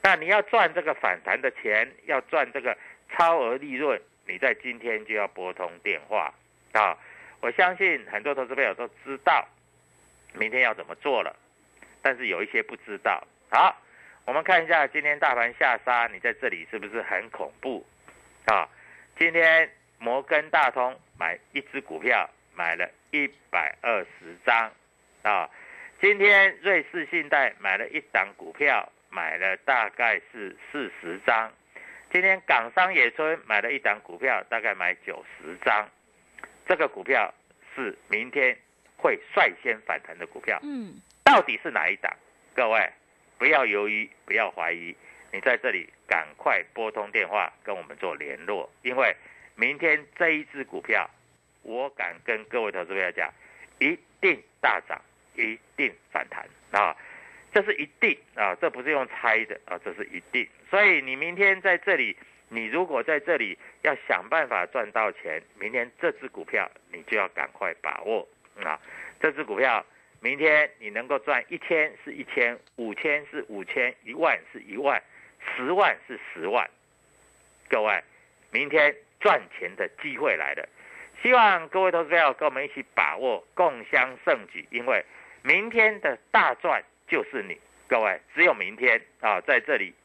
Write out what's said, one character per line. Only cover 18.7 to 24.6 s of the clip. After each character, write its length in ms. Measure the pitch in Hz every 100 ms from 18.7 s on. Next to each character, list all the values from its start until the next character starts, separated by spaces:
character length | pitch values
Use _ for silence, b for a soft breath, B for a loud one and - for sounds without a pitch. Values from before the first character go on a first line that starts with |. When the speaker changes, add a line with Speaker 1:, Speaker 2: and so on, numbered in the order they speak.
| B B B B -
Speaker 1:
今 120 | 165
天 380 | 165 165 160 165 _ _ _
摩 200 | 117 127
根 260 | 135 156 156
大 220 | 160 135
通 280 | 131 123 131 _ -
买 180 | 85 90 _
一 80 | 143 -
只 80 | 135
股 200 | - 80
票， 280 | 113 113 87 _ _ 90
买 200 | 85 85
了 140 | 87 _ _
一 180 | 147 139 - _
百 240 | 90 76 -
二 180 | 117 107
十 360 | 87 - 85 87
张 280 | - 117